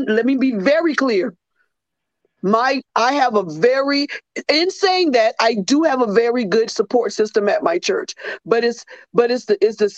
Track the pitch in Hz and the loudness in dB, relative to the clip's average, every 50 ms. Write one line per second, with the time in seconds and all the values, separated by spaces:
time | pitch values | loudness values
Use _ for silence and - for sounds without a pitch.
0 | 262 208 214 220 226 254 277 254 262 262 233 202 185 269 294 330 339 330 262 - | 0 0 0 0 2 2 0 0 0 0 0 0 2 2 2 2 2 0 0 0
1 | 269 262 220 190 180 226 - _ _ _ _ _ _ _ _ _ _ _ _ _ | 0 0 0 0 0 -2 -6 _ _ _ _ _ _ _ _ _ _ _ _ _
2 | _ _ _ _ _ _ _ _ - 185 214 226 247 269 277 262 - _ - 208 | _ _ _ _ _ _ _ _ -2 0 0 2 2 0 -2 -2 -4 _ -2 0
3 | 226 254 285 294 262 240 220 208 190 165 151 156 233 240 262 269 277 277 285 285 | 0 0 2 2 0 0 0 0 -2 -2 -2 0 2 2 2 2 0 0 0 -2
4 | 285 - - - - _ - - - - 285 302 349 381 - - - 381 370 370 | -2 -4 -8 -12 -16 _ -14 -8 -4 -2 0 0 0 -2 -2 0 0 0 2 2
5 | 359 311 247 240 220 226 - - 226 233 240 208 180 - 269 294 330 311 269 254 | 2 2 2 2 2 0 0 0 0 0 0 -2 -2 0 2 2 2 2 0 0
6 | 247 208 190 226 233 233 240 254 240 180 190 226 226 - - - 214 - - 240 | 0 0 2 2 2 2 0 -2 -2 0 0 0 0 0 -2 -4 -2 0 0 0
7 | 226 - - - 214 214 - 220 202 202 185 - - 170 170 175 - - 185 - | 0 0 -2 -2 -2 -2 0 0 0 0 0 0 0 0 -2 -2 -2 -2 -2 -2
8 | - - - - - - - - - 175 226 233 233 240 233 - - - - - | -4 -6 -10 -12 -12 -12 -12 -8 -4 -2 0 0 0 0 -2 -4 -8 -20 -20 -20
9 | - _ - 170 240 240 247 247 - - 208 - - 220 214 - 214 202 - | -20 _ 0 0 2 2 0 -2 -2 -2 0 2 2 0 0 0 -2 -2 -2